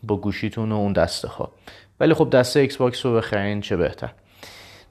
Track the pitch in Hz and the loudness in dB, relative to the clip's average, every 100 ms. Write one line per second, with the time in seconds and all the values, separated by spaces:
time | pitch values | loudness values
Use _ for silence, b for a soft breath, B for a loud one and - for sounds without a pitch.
0 | 113 101 101 98 110 110 110 107 101 92 | -4 -2 -2 -4 -4 -4 -4 -2 0 2
1 | 85 - - - - - B B B - | 0 0 -10 -8 -10 -12 B B B 0
2 | 147 160 156 131 123 147 135 - 123 120 | 2 4 4 4 4 4 2 2 -2 0
3 | 131 113 110 104 101 104 98 95 78 - | 0 0 0 -2 -2 -4 -2 0 0 -2
4 | - - B B B B B B B | -12 -12 B B B B B B B